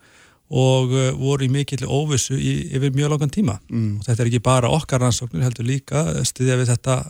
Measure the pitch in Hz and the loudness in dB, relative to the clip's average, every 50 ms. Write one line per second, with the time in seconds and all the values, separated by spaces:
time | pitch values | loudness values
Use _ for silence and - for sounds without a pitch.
0 | _ _ - - - - _ _ _ - - 127 131 131 131 131 131 123 131 135 | _ _ -20 -20 -20 -20 _ _ _ -4 0 2 4 4 4 4 2 2 0 0
1 | 131 131 139 143 131 135 143 135 135 127 135 143 139 - 139 120 127 127 127 139 | 0 0 -2 -2 0 0 0 0 0 0 0 0 0 -2 -4 -6 -4 -2 -2 -2
2 | 156 151 139 120 - - 135 139 139 135 139 143 - - 139 131 139 139 127 139 | 0 0 0 -2 0 -2 -2 -2 -2 -2 -2 -2 -4 -4 -2 -2 0 0 0 0
3 | 147 147 151 143 156 139 - 208 208 123 104 - - - 117 117 110 104 104 104 | 0 0 0 0 0 0 0 0 0 0 -2 -4 -6 -6 -4 -2 0 0 -2 -2
4 | 95 - 117 110 120 117 120 120 - 127 131 127 120 120 143 160 - - 135 123 | -2 0 0 2 2 2 2 2 2 4 4 4 4 2 2 0 0 0 0 0
5 | 123 123 117 - 127 120 - 160 127 127 113 - 117 123 139 139 - - 135 147 | 2 0 0 -2 -4 -6 -4 -2 -2 -2 -2 -2 -4 -4 -4 -4 -4 -4 -2 -2
6 | 160 165 147 143 135 - - - 127 131 127 123 127 120 120 - - 131 127 131 | -2 -2 -2 -2 -2 -4 -2 0 0 2 2 2 2 2 0 0 0 0 -2 -2
7 | 139 - | -2 -6